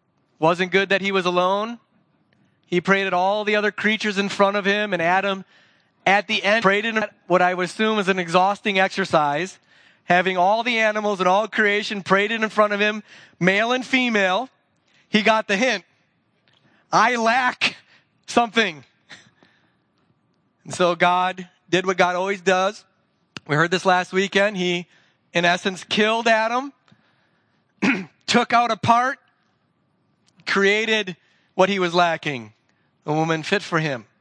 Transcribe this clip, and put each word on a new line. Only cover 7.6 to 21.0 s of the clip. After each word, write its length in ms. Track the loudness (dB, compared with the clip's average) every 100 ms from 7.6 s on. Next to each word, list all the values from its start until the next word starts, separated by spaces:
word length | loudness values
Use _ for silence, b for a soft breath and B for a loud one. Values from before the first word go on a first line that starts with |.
assume 340 | -4 -2 -2 0
is 100 | 0
an 120 | -2
exhausting 580 | 0 2 2 0 -2 0
exercise, 800 | 0 -2 0 0 0 -2 -6 -12 b b b b
having 320 | b 0 2 2
all 260 | 2 0
the 160 | 0 0
animals 400 | 0 0 -2 0
and 100 | 2
all 200 | 2 0
creation 540 | 0 0 0 -4 -6
paraded 400 | 0 0 0 -2
in 60 | -2
front 220 | 0 0
of 60 | 2
him, 240 | -2 -4 -10 B B B
male 320 | 0 2 0
and 120 | -2
female. 640 | -2 0 0 0 0 0 -4 _ _ _ _ b b
He 140 | 0
got 260 | 4 2 2
the 80 | 0
hint. 280 | 0 -2 -6 _ _ _ _ _ _ b b b b
I 240 | 2 2 2
lack 600 | 0 2 0 -2 -6 -6 b b b _ -4
something. 580 | 0 0 0 -2 -2 -18 _ _ B B B B B B B _ _ _ _ _ _ _ _
And 100 | -12
so 200 | -2 -2
God 540 | 2